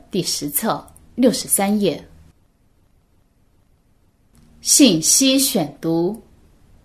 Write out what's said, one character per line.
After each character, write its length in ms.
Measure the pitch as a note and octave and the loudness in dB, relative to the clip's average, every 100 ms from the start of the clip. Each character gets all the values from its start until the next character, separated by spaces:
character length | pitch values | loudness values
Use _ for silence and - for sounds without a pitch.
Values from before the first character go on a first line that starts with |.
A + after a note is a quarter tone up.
| - | -8
第 120 | F#3+ | -6
十 260 | - - D3 | -4 -6 -6
册 360 | - G#3+ D3+ - - - | -4 -4 -4 -10 -20 -12
六 160 | - B3 | 0 0
十 160 | E3+ - | 0 -2
三 320 | - G3 G#3 | -2 0 0
页。 240 | F#3 C#3+ - - - _ _ _ _ _ _ _ _ _ _ _ _ _ _ _ _ _ _ _ _ _ _ - | -2 -4 -10 -20 -20 _ _ _ _ _ _ _ _ _ _ _ _ _ _ _ _ _ _ _ _ _ _ -8
信 400 | - - B3+ D#3+ | 0 4 6 4
息 360 | - - C4+ C4+ | 0 2 2 2
选 380 | C4+ G3 C#3 - | 0 -2 -4 -6
读。 380 | E3 E3 F3+ A3 - - _ _ - - | -4 -2 -2 -6 -14 -20 _ _ -20 -20